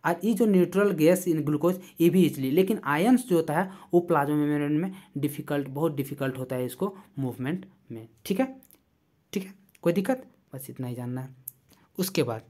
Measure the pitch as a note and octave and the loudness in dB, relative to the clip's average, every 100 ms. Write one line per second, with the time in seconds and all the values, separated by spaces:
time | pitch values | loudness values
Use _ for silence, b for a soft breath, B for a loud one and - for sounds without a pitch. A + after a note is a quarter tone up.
0 | D#3 E3+ G#3+ G#3+ A3+ F#3 F3 F#3+ G3+ E3 | -2 -2 0 2 4 4 4 2 2 4
1 | D#3 F3+ F#3 D#3 C#3+ D3 E3+ F#3 B B | 4 4 2 0 0 0 0 -2 B B
2 | E3+ F#3 D#3+ C#3 C3 D#3 F#3+ G#3 C#3 D3 | 4 6 4 2 0 2 2 0 -2 0
3 | G#3+ B3 - E3+ D#3+ D3+ F#3+ B B F3 | 4 2 4 0 2 -2 -2 B B 2
4 | F3 D#3 C#3+ D3+ D3 D3 D3 D3+ F#3+ F#3+ | 4 2 2 2 2 0 0 0 -2 -8
5 | B C#3+ C#3+ C#3+ - C#3+ C#3 C3+ D#3+ C#3+ | B -4 -4 -6 -4 -4 -4 -2 -2 -2
6 | C#3 C#3+ C3+ C3 B2+ B2+ B2+ B2+ G3 B | -6 -4 -4 -4 -6 -4 -6 -4 -6 B
7 | B - C3 A#2 B2+ F#3 - _ _ A2+ | B -6 -6 -4 -6 -6 -10 _ _ -16
8 | A2+ _ - G3 C4 - _ _ _ _ | -16 _ -4 -2 -2 -6 _ _ _ _
9 | _ _ _ G3+ F#3 - _ _ E3+ E3+ | _ _ _ -8 -8 -18 _ _ -2 0
10 | G3 B3+ - _ _ C3+ - A#2+ B2 B2 | -2 -4 -6 _ _ -16 -14 -10 -8 -8
11 | B2 B2+ C3+ - - _ _ b b - | -8 -8 -10 -16 -20 _ _ b b -8
12 | F#3 - A#2 A2 | -4 -2 -2 -4